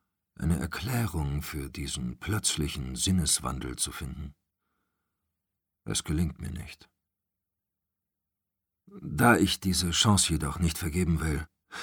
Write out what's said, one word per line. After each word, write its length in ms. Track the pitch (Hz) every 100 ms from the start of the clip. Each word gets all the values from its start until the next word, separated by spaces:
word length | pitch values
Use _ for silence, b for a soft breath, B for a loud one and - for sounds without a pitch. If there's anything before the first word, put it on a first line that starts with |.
| _ _ _ -
eine 220 | 78 82
Erklärung 840 | - - 104 120 117 82 71 71
für 280 | - 76 65
diesen 500 | - 67 - 60 58
plötzlichen 760 | - 110 - - 73 71 65 64
Sinneswandel 800 | - 92 73 - 62 67 64 62
zu 160 | -
finden. 420 | - 67 65 69 - _ _ _ _ _ _ _ _ _ _ _ _ _ _
Es 220 | 53 53 -
gelingt 340 | 78 82 -
mir 120 | -
nicht. 380 | - - - - _ _ _ _ _ _ _ _ _ _ _ _ _ _ _ _ _ _ _ _ 202
Da 340 | - 76 120 98
ich 240 | 95 -
diese 320 | 92 87 87
Chance 400 | 82 113 95 -
jedoch 260 | 78 73 78
nicht 180 | 85 -
vergeben 420 | 80 82 85 80
will, 260 | 78 73 80 _ _ B